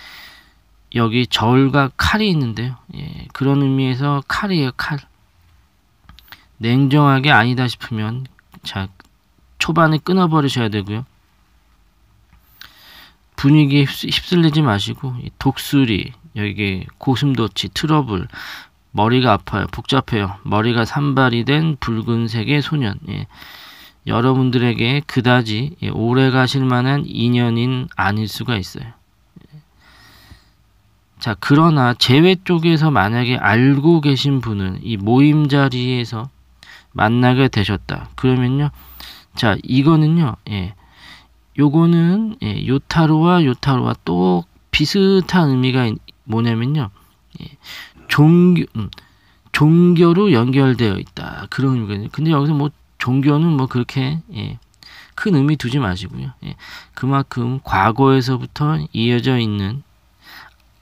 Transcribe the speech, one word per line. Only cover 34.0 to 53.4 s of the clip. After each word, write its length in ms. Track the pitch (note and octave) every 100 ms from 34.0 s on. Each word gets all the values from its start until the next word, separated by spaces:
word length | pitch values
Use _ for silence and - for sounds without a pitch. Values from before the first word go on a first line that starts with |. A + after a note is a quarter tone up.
계신 400 | D3 C3 C#3+ C3+
분은 380 | A2+ G2+ F#2+ F#2+
이 160 | G2 A2
모임 500 | G2 B2+ D3 D3+ D3
자리에서 800 | C#3+ C#3 B2+ B2 B2+ A#2 A2+ B2 _ _ _ - - _
만나게 560 | - G#2+ A#2+ B2+ B2+ C3
되셨다. 600 | - F#2+ G2 - - - -
그러면요. 540 | C3 B2+ B2 C3+ D3 - - - - - _
자, 220 | - A#2+ G2
이거는요. 720 | - B2+ C#3 D#3+ D#3 E3 D3 A2 -
예. 240 | G#2 F#2 - _ _ - - _ _ _ -
요거는, 800 | C#3+ D3+ E3+ E3+ E3+ F#3+ A3 -
예, 240 | G#2+ G2+ G#2
요 120 | C3+
타로와 640 | - D3 C3 D#3 E3+ F3+
요 100 | D3
타로와 400 | B2 C#3+ C3 A#2+ A2+
또 400 | - - - F3 E3+ _ _
비슷한 800 | - D3 G3+ F#3+ F#3+ - F3+ D3
의미가 360 | C3 B2+ B2+ A#2+
있-, 120 | G#2+ - -
뭐냐면요. 640 | - A2+ A#2 A2+ A#2+ D3+ G#2 - _ _ _ -
예. 40 | - - - - - - -
종교, 560 | - D3+ F3 F3+ E3+ - A2
음, 140 | G2+ - - _ _ _ _
종교로 800 | - D3+ E3 F3 E3+ E3+ E3+ G#3
연결되어 640 | B2 A#2+ C3+ C3+ A#2+ A2+ F#2+
있다. 480 | F2 - E2+ - G2
그런 240 | - C3
의미거든요. 340 | B2+ G#2 G2+ G#2+
근데 180 | - D#3+
여기서 240 | D#3 C#3+
뭐 160 | D3+ D3 - _ -
종교는 580 | - B2+ C#3 D3